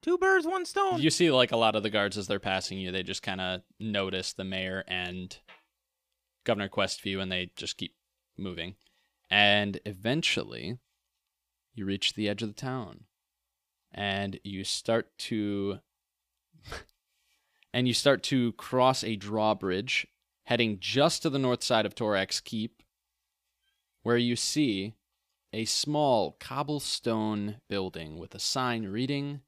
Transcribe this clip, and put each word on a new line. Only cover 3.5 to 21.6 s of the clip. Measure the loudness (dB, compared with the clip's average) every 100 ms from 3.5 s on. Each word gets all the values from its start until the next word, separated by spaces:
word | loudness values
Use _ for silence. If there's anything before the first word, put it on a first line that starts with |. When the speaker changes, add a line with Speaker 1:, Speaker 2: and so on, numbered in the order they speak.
| -6 _ _
Speaker 2:
notice | -4 -2 -2 -2 -6
the | -6
mayor | -6 -4 -4 -6 -4
and | -6 -6 -8 -10 -14 _ -20 _ _ _ _ _ _ _ _
Governor | -2 0 0
Questview, | 0 0 -2 -4 -4
and | -2
they | -4 -4 -8
just | -10 -8
keep | -10 _ _ _ _ -12
moving. | -10 -8 -10 -12 _ _ _ _ _
And | 6 6 6 2 -2 -8
eventually, | -6 -2 0 0 -2 -4 -8 -8 -10 _ _ _ _ _ _ _ _ _
you | -10 -4
reach | -2 -2
the | 0 -2
edge | -2
of | -6
the | -6
town, | -8 -6 -8 -16 -20 _ _ _ _ _ _ _ _
and | -6 -2 0 -2 -6
you | -8 -8
start | -4 -4 2 0 0 _
to, | -4 -2 0 -2 -4 -6 _ _ _ _ _ _ _ _
<laughs> | -14 -14 -14 _ _ _ _ _ _ _ _
and | 0 2
you |
start | 4 4 4
to | 2 2 2
cross | 0 -2 4 6 4
a | 0 -4
drawbridge, | -2 2 2 2 0 -2 0 -2 -2 _ _ _
heading | -2 2 2 0
just | -2 4 4 2
to | -2
the | 0
north | 2 0